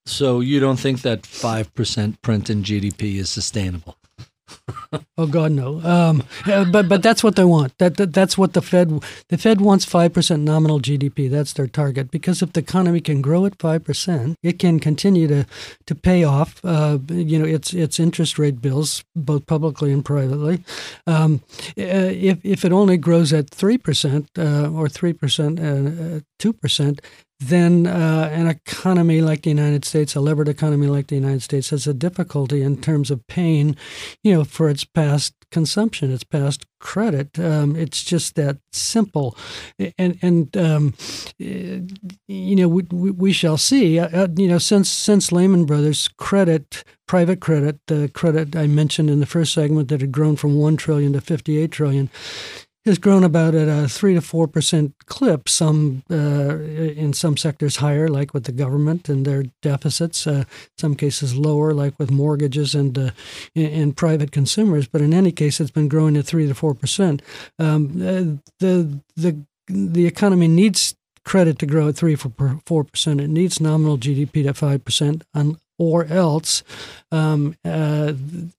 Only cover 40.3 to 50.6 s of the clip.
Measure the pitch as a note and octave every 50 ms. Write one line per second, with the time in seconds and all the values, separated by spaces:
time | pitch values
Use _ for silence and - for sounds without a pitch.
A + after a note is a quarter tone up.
40.3 | F3 E3+ D#3 - - G3 E3+ D#3+ D#3 D3+ D3 C#3+ - - - - - - - -
41.3 | - - - - - - - F3+ F#3+ F#3+ F3+ F#3 G3 G3 G#3 F3+ F#3+ _ _ -
42.3 | G3 F#3+ F#3 F#3+ G3 F#3+ F3+ E3+ E3 F#3+ F3+ - F3 F3 F3+ G3 F#3+ F3 F#3+ G3
43.3 | F3+ - - D#3+ D#3 D3+ - - - C#4 A3 E3 D#3+ E3 E3+ E3 E3 F3+ G3 F3+
44.3 | D#3+ F3 G3 F3 F3 E3+ - - G#3+ G3+ F#3 - - - - - G#3 G3 F#3+ -
45.3 | F3 F3 F#3 G3 F#3+ F3 E3+ C#3+ D3 D3 D3 D3+ C#3+ - - - _ - - -
46.3 | G3+ G3 F#3+ E3+ D#3+ D#3 C#3+ _ - - - _ _ _ _ - F3+ F#3 F3 E3+
47.3 | F#3 F3+ - - D#3+ D3 C#3 D3 D3 - _ - D#3+ D3 D3 C3+ - - - E3
48.3 | D3+ D#3+ - D3 C#3+ E3 D3+ D3 D3 D3+ D#3 D3 - - D#3 D3 C#3+ D3 C#3+ -
49.3 | - E3+ D#3+ - - E3+ D3+ D3 D#3 D#3 D3 B2 D3+ C3+ C3+ C#3 B2 D3 D3+ D#3
50.3 | D3+ C#3+ - D3 C#3+ D3+